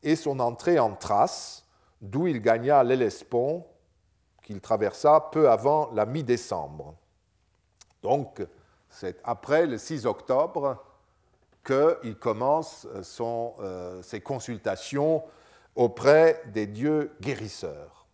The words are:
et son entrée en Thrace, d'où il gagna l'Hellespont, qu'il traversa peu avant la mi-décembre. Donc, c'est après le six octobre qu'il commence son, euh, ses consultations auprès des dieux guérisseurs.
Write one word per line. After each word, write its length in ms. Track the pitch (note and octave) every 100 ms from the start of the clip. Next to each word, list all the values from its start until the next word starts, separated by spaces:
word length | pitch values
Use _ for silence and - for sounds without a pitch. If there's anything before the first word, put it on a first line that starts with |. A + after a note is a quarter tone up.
et 140 | D3 D#3
son 240 | D3+ C3+
entrée 400 | A#2+ A#2+ - E3+
en 160 | A#2 G2
Thrace, 720 | - G#2 D3 - - - _ _ _ _
d'où 240 | G2+ A2+ F3+
il 160 | C3
gagna 420 | A2 A2+ B2 C#3+
l'Hellespont, 800 | B2 C3 A#2 - - A#2+ B2+ E3+ E3+ _ _ _ _ _ _ _
qu'il 180 | _ G2+
traversa 720 | - A2 G#2 - D3 D3+ D3+
peu 200 | - D3+
avant 400 | A2+ A#2+ D3+ D3
la 140 | A2 G#2+
mi-décembre. 880 | C#3 C3 B2 - F2+ C#2+ D2+ D2+ D#2+ _ _ _ _ _ _ _ _ - _
Donc, 420 | G2 C#3 C#3 - F#2+ _ _ _ _
c'est 300 | - F#2+ -
après 440 | - A#2 - D3 E3+
le 100 | A#2
six 300 | - D#3+ A#2
octobre 760 | G#2 - C3 D#3 - C#3 B2 - _ _ _ _ _ _ _
qu'il 540 | - C3+ D3+ - A#2 G#2
commence 680 | B2 G#2+ B2+ D3+ D#3 - - -
son, 500 | B2 - A#2 A#2 A#2 -
euh, 420 | G2 F#2 F2+ F#2
ses 180 | F2+ G#2+
consultations 1040 | - C3+ - A#2 - G2 - C#3 D3+ D#3+ D#3+ - _ _ _ -
auprès 680 | A#2+ - B2+ D3+ E3 D#3 B2+
des 140 | G#2+ G#2
dieux 480 | G#2+ C#3+ D3+ D3 -
guérisseurs. 840 | G#2 A#2 G#2+ - F2 D2 D2 _ _